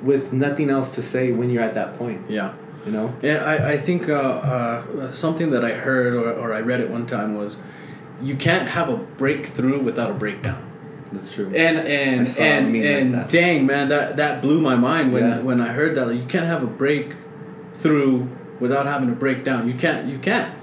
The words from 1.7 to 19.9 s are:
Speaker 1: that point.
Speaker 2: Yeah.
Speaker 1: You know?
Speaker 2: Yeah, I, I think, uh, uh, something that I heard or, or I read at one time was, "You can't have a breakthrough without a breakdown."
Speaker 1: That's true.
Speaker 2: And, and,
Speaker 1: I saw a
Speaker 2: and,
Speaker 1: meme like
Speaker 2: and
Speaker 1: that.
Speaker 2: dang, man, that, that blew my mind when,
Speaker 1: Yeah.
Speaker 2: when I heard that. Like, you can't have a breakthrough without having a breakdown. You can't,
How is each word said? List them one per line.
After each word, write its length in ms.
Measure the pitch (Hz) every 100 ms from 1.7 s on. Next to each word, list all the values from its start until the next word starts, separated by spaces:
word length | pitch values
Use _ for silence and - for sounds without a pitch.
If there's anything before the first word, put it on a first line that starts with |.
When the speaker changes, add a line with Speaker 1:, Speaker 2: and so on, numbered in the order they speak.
Speaker 1:
that 220 | 110 95 -
point. 320 | 120 98 -
Speaker 2:
Yeah. 240 | 107 98 - - - -
Speaker 1:
You 60 |
know? 240 | 107 113 127
Speaker 2:
Yeah, 140 | 147 151
I, 280 | 151 156 147
I 60 | 147
think, 320 | 147 175 160
uh, 40 |
uh, 960 | 147 135 123 143 127 117 117 - 139 127
something 360 | - 160 160 165
that 140 | 127 117
I 60 |
heard 420 | 107 139 131 123
or, 180 | 120 117
or 200 | 117 117
I 60 | 107
read 220 | 113 123
at 100 | 104
one 160 | 117 120
time 260 | 120 107 104
was, 240 | 101 - - - - - - -
"You 140 | 135 131
can't 320 | 165 180 -
have 220 | - 165
a 80 | 113
breakthrough 840 | 98 - 135 151 - - 127 139
without 300 | 123 120 113
a 20 |
breakdown." 540 | 101 104 95 - - - - - - -
Speaker 1:
That's 220 | 196 -
true. 140 | - 196
Speaker 2:
And, 320 | 160 165 160 156
and, 340 | 143 139 127
Speaker 1:
I 20 |
saw 200 | 120 -
a 20 | 156
Speaker 2:
and, 260 | 143 123
Speaker 1:
meme 100 | 113
like 60 | 147
Speaker 2:
and 220 | 143 127 123
Speaker 1:
that. 140 | 123
Speaker 2:
dang, 340 | 170 175 160 135
man, 240 | 143 139
that, 280 | 147 - 147
that 260 | 147 -
blew 180 | 135 160
my 140 | 151 123
mind 360 | 123 160 135
when, 120 | 123
Speaker 1:
Yeah. 160 | 120 117
Speaker 2:
when 200 | 131 123
I 100 | 117
heard 260 | 120 156 135
that. 100 | 123
Like, 100 | 120
you 80 | 127
can't 180 | 190 170
have 160 | 165
a 60 | 123 - 135 147 127 - - - - - -
breakthrough 540 | - 160 151 135 127 127 - - -
without 260 | 123 139 143
having 240 | 143 127
a 60 | 117
breakdown. 520 | 135 127 - 127 117
You 60 |
can't, 340 | 127 165